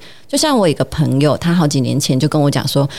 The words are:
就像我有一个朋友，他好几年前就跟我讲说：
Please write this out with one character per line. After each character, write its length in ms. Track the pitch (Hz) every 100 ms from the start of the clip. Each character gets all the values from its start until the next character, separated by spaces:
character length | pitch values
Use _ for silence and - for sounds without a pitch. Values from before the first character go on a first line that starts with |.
| - - -
就 100 | 285
像 200 | 311 254
我 100 | 175
有 40 |
一 20 |
个 100 | 135 135
朋 360 | - 131 131
友， 160 | 147 -
他 160 | 170
好 120 | 175 147
几 160 | 139
年 180 | 120 127
前 200 | - 131
就 80 | 151
跟 120 | 156
我 120 | 143
讲 160 | 147 135
说： 200 | 139 139